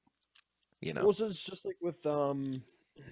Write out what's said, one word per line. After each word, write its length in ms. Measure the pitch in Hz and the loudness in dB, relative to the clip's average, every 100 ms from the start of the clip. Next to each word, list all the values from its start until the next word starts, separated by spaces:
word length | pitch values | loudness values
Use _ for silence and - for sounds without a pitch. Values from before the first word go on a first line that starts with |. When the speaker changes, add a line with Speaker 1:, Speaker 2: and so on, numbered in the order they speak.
| _ _ _ - _ _ _ _ | _ _ _ -20 _ _ _ _
Speaker 1:
you 120 | - | -6
know. 100 | - | 4
Speaker 2:
Well, 100 | 208 | 4
so 120 | 196 220 | 6 2
it's 180 | 175 | -2
just 220 | - 185 196 | -6 -6 -8
like 120 | 185 | -4
with, 240 | 170 160 151 | -4 -2 0
um, 560 | 147 143 139 139 131 - - _ - 131 | 2 2 0 -2 -4 -8 -20 _ -20 -20